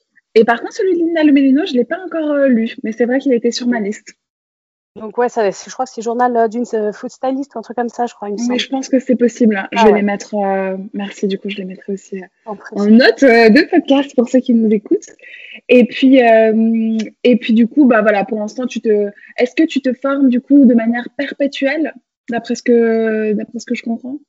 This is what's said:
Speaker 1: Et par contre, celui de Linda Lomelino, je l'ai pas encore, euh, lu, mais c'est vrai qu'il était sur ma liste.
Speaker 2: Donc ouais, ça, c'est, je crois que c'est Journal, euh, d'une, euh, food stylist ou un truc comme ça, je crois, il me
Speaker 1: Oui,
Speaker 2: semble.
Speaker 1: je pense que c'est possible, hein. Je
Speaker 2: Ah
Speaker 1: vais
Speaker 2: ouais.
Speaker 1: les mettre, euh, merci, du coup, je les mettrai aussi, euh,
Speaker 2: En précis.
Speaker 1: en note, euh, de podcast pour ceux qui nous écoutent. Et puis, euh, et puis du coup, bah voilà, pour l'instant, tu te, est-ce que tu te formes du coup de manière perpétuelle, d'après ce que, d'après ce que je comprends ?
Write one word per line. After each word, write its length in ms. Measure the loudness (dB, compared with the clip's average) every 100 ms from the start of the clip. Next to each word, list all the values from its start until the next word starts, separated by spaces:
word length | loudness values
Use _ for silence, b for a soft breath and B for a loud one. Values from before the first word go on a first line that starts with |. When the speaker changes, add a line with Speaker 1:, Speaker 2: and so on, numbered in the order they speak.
| _ _ _ 2
Speaker 1:
Et 100 | 2
par 160 | 0
contre, 120 | -4
celui 200 | -6 -2
de 60 | -2
Linda 240 | -2 0
Lomelino, 420 | 2 4 4 2 0
je 80 |
l'ai 120 | -2 -2
pas 120 | -6 -8
encore, 260 | -6 -4
euh, 160 | 0 2
lu, 280 | 0 -2 -6
mais 80 | -10
c'est 140 | -4 -2
vrai 140 | -2
qu'il 140 | 0
était 180 | -2 -2
sur 160 | -4 -4
ma 120 | -4
liste. 340 | -6 -8 -14 _ _ _ _ _ _ _ _ -20
Speaker 2:
Donc 220 | -12 -4
ouais, 120 | -4
ça, 200 | -2 -2
c'est, 180 | -4 -12
je 40 |
crois 120 | -10 -10
que 60 |
c'est 100 | -8
Journal, 340 | -8 -2 -2 0
euh, 120 | -2
d'une, 180 | -2 -6
euh, 180 | -4 -4
food 180 | -6 -14
stylist 440 | -8 -6 -6 -8 -12
ou 40 |
un 20 |
truc 160 | -12 -8
comme 120 | -8
ça, 160 | -6 -8
je 80 |
crois, 140 | -8 -10
il 40 |
me 40 | -6
Speaker 1:
Oui, 80 | -4
Speaker 2:
semble. 140 | -4
Speaker 1:
je 100 | -4
pense 200 | -8 -2
que 100 | -4
c'est 160 | 0 0
possible, 400 | 0 2 0 0
hein. 120 | -4
Je 60 | 2
Speaker 2:
Ah 60 | 4
Speaker 1:
vais 60 |
Speaker 2:
ouais. 60 | 4
Speaker 1:
les 40 |
mettre, 320 | 0 -4 -6 -6
euh, 420 | -4 -2 -4 -8 -10
merci, 340 | -12 -12 -8 -6
du 120 | -6
coup, 100 | -8
je 80 | -10
les 80 | -12
mettrai 280 | -14 -12
aussi, 240 | -12 -12 -16
euh, 40 | -16 _ -16
Speaker 2:
En 100 | -16
précis. 260 | -12 -4
Speaker 1:
en 40 | 4
note, 360 | 6 6 4
euh, 260 | 4 6 6
de 200 | 4 4
podcast 440 | 0 2 0 0 -2
pour 120 | 0
ceux 120 | 0
qui 140 | 0
nous 160 | 0 2
écoutent. 340 | -2 -2 -4 -4 -18 B B B B 2
Et 160 | 4 4
puis, 360 | 2 4 6
euh, 760 | 6 4 4 2 0 0 -2 -4 -6 -2
et 140 | 2 2
puis 160 | 2
du 140 | 2 2
coup, 180 | 4 4
bah 160 | 4
voilà, 240 | 2 0 -2
pour 140 | -6
l'instant, 260 | -8 -8 -8
tu 160 | -6
te, 280 | -2 0 -2 -8 b -4
est-ce 180 | -4 0
que 80 |
tu 180 | 0 0
te 120 | -4
formes 340 | -4 -4 0 2
du 120 | 0
coup 240 | 2 4 6
de 80 |
manière 340 | 4 0 -4 -8 -10
perpétuelle, 760 | -10 -4 -4 -2 -4 -2 -6 -8 _ _ -8
d'après 260 | -8 -6 -6
ce 80 |
que, 680 | 0 2 2 0 -2 -2 -2
d'après 260 | -4 -6 -12
ce 60 | -8
que 100 | -8
je 80 |
comprends ? 340 | -6 -8 -10 -14